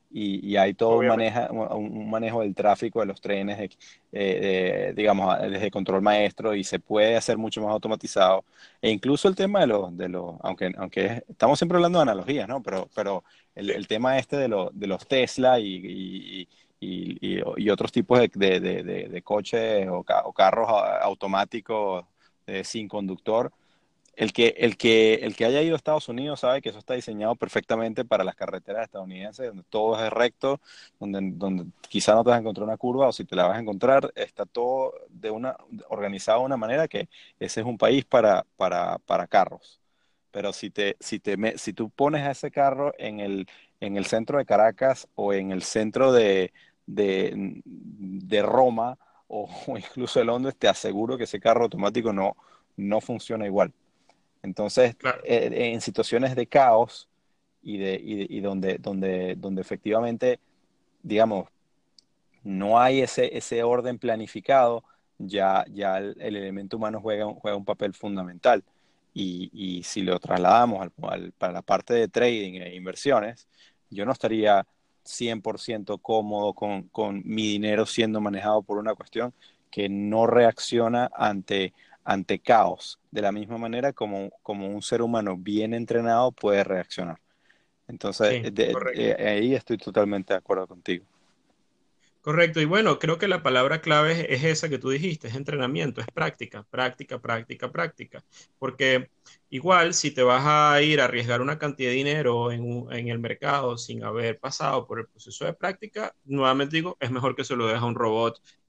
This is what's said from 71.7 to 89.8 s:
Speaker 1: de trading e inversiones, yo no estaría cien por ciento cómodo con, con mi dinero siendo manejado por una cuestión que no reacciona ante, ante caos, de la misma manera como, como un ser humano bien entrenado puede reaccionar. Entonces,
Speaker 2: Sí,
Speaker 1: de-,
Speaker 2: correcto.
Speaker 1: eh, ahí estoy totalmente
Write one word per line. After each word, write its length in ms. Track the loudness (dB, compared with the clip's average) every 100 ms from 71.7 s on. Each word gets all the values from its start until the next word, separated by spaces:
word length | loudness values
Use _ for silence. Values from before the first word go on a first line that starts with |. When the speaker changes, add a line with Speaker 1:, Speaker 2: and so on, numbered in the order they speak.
| -2 2
Speaker 1:
de 120 | 0 0
trading 520 | 2 0 0 -6 -10
e 140 | -14 -12
inversiones, 720 | -12 -4 2 2 0 -8 _ _ _ _ _
yo 140 | -6
no 80 | -4
estaría 540 | -2 -2 2 4 4 2 _ _ _
cien 360 | -16 -8 -6 -4
por 180 | -6 -8
ciento 400 | -8 -8 -6 -8
cómodo 540 | 0 0 0 -2 -2
con, 320 | -2 -4 -6 -8
con 320 | -6 -4 -4
mi 240 | -6 -2 -2
dinero 380 | 0 0 0 0
siendo 340 | 0 0 0
manejado 420 | -2 -2 0 0
por 160 | 0 -4
una 160 | -4
cuestión 380 | -6 -8 -6 -6 -8 -20 _ _
que 180 | -6 -4
no 380 | -4 -2 2 4
reacciona 840 | 6 6 4 -2 0 0 0 -2
ante, 580 | -2 -2 -2 -2 -2 -2 -6 _ _
ante 340 | -4 -4 -2 -4
caos, 600 | 4 4 4 0 -10 -18 _
de 120 | -4
la 100 | -2
misma 240 | -2 -8 -8
manera 340 | -6 -4 -4
como, 380 | -4 -6 -6 -8 -12
como 260 | -10 -8 -6
un 140 | -8
ser 180 | -4 -2
humano 340 | 0 -2 -2 -6
bien 340 | -4 -2 -2
entrenado 560 | -4 -2 0 2 2 2
puede 300 | 0 2 2
reaccionar. 560 | 2 -2 -4 -8 -10 -10 _ _ _ _ _ _ -20
Entonces, 480 | -8 -8 0 2 2
Speaker 2:
Sí, 60 | -4
Speaker 1:
de-, 220 | 0 0
Speaker 2:
correcto. 280 | 0 -4 -2
Speaker 1:
eh, 280 | 0 0 0
ahí 260 | 0 0
estoy 240 | 0 -2
totalmente 560 | -6